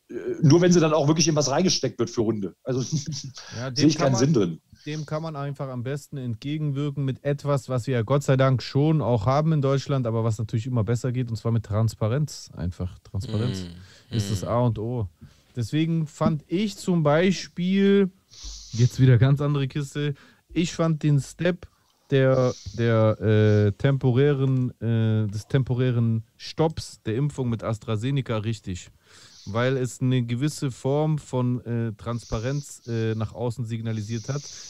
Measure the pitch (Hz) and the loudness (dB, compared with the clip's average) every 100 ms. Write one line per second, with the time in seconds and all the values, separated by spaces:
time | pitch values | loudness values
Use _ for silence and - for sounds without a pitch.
0 | - 117 104 - 143 170 180 175 156 156 | -16 -10 -8 0 4 6 6 4 4 2
1 | 143 160 165 151 135 143 185 - 127 - | 2 2 2 0 0 0 0 0 -2 -2
2 | 110 - 110 110 92 - - 127 127 147 | -4 -2 -2 -2 -6 -8 -6 -4 -4 -6
3 | - 143 131 - - 110 131 123 156 160 | -6 -10 -12 -16 -14 -10 -8 2 2 4
4 | 139 120 139 135 90 80 _ - - 156 | 2 2 2 2 2 -2 _ -16 -10 -10
5 | 143 156 160 147 143 139 135 127 120 143 | -8 -8 -6 -8 -8 -8 -8 -8 -6 -8
6 | - 143 123 110 139 151 151 135 147 143 | -8 -10 -8 -8 -6 -4 -4 -2 -4 -4
7 | 135 123 143 147 143 139 - 127 135 123 | -4 -4 -4 -4 0 -2 -2 -4 -2 -2
8 | 107 143 139 131 135 123 - 135 151 160 | 0 0 2 2 4 2 0 0 2 2
9 | 110 120 131 139 160 156 135 139 143 139 | 2 0 2 2 2 2 2 0 0 -2
10 | 117 113 113 107 110 117 131 120 104 117 | 0 0 0 -2 -2 -4 -2 0 0 0
11 | 131 123 120 110 117 117 - 104 113 - | -2 -4 -4 -4 -2 -2 0 0 0 0
12 | 107 135 147 - - - 87 - 90 - | -2 0 -2 -6 -16 -8 -6 -6 -8 -10
13 | - 95 90 107 101 95 90 85 95 - | -12 -8 -4 -2 -2 -4 -8 -12 -20 -20
14 | _ 110 101 98 90 117 123 110 113 123 | _ -4 -2 -4 -2 0 0 0 -4 -4
15 | 98 - - _ _ - 113 147 160 165 | -6 -10 -20 _ _ -8 -4 -2 0 0
16 | 151 - 156 156 - 170 214 - - 175 | -4 -2 -2 -2 -2 -4 -4 -4 -2 2
17 | 147 151 190 175 - - 180 196 196 202 | 4 4 4 0 -4 -6 0 2 4 4
18 | 190 - _ - - - - 110 123 - | 2 -2 _ -18 -16 -16 -8 2 2 6
19 | 131 117 135 139 147 143 131 151 139 147 | 6 8 6 4 2 0 -2 -4 -6 -4
20 | 147 139 - _ _ 160 170 - 165 151 | -4 -6 -12 _ _ -4 -2 0 0 2
21 | 151 143 - - 170 180 - _ _ _ | 2 2 0 -2 -2 -2 -8 _ _ _
22 | _ 139 131 131 127 - - 113 117 113 | _ 4 4 4 2 -2 -8 -2 2 4
23 | 110 107 104 107 107 104 104 - 139 135 | 4 4 4 6 6 6 4 2 2 2
24 | 131 120 143 135 135 131 123 - 113 113 | 2 4 4 4 2 2 0 -2 -2 2
25 | 110 110 107 107 - 139 127 123 127 120 | 2 2 0 -4 -2 0 0 0 0 2
26 | 117 113 - _ - - 160 - - - | 2 0 -4 _ -10 0 0 0 -10 -10
27 | - 110 147 139 123 113 98 107 - 107 | -6 -2 -2 -2 -4 -2 -4 -6 -4 -4
28 | 123 143 123 110 101 - - 90 - _ | -2 -2 -2 -4 -4 -6 -8 -10 -12 _
29 | _ - - - - 110 123 135 127 - | _ -20 -20 -18 -6 -2 0 0 -2 -2
30 | 127 127 117 120 151 - 143 - 131 147 | 0 0 0 -2 -2 -2 -6 -4 -2 0
31 | 156 151 - 127 123 123 - 120 117 104 | 0 -2 -4 -2 0 -2 -4 -4 -4 -6
32 | 117 117 - 117 123 143 139 - - 117 | -8 -8 -6 -6 -4 -6 -8 -14 -6 -2
33 | 113 110 107 - 120 113 113 113 113 110 | -2 -2 -6 -6 -6 -6 -6 -6 -4 -6
34 | 104 117 107 143 - - | -4 -6 -6 -8 -10 -16